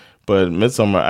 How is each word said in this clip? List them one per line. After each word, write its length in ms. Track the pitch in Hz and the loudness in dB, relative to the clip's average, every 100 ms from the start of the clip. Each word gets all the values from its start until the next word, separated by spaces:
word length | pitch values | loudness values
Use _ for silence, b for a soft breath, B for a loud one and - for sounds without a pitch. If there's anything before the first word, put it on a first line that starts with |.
| B B - | B B -2
But 260 | 98 90 | 0 0
Midsummer, 480 | 85 117 123 104 95 | 0 -2 0 0 0